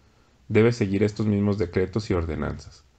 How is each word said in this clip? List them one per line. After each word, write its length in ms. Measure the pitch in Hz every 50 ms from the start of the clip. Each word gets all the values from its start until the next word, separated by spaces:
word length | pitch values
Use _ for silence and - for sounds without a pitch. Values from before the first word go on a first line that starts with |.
| _ _ _ _ _ _ _ _ _ -
debe 240 | 104 107 113 120
seguir 300 | 117 - 110 95 98 98
estos 240 | 107 107 107 - 107
mismos 320 | 107 101 101 101 104 98 104
decretos 520 | 90 85 - 98 92 90 - 113 107 -
y 40 | 95
ordenanzas. 680 | 87 82 82 76 76 71 71 73 - - - - - _ _ _